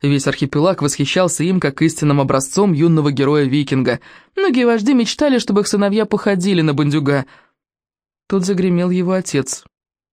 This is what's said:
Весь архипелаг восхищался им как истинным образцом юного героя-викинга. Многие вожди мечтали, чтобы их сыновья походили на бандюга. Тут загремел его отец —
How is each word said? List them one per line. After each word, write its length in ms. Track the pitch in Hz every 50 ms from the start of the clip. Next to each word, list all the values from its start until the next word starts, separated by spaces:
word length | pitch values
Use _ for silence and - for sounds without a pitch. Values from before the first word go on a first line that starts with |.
Весь 260 | - 143 143 139 135
архипелаг 540 | 143 131 - 147 135 - 147 156 190 185 -
восхищался 640 | 143 143 - - 143 135 - 185 185 175 - - 151
им 160 | 180 190 180
как 220 | - 143 139 - 160
истинным 380 | 165 160 - 151 147 143 143
образцом 520 | 135 135 135 135 135 - - 180 208 202 165
юного 400 | 143 160 170 165 156 147 147 139
героя-викинга. 880 | 127 139 139 147 151 143 131 127 151 143 - 147 131 123 - 120 - - - - - _ _ -
Многие 300 | - 392 381 247 262 247
вожди 300 | 240 233 226 202 247 277
мечтали, 440 | 247 233 - - - 302 294 262 240
чтобы 220 | - - 202 202
их 80 | 202 -
сыновья 380 | - 196 202 202 202 220 214
походили 560 | 208 214 208 - 214 202 180 170 202 190 170 156
на 100 | 156 143
бандюга. 540 | 135 151 147 143 156 143 139 143 139 131 - - - _ _ _ _ _ _ _ _ _ _ _ _ _ _ _ _ _ -
Тут 180 | 196 196 175
загремел 420 | 190 202 180 180 190 175 170 180 180
его 240 | 180 185 180 180 185
отец — 520 | 185 180 - - 139 131 - - - _ _ _ _ _ _ _ _ _ _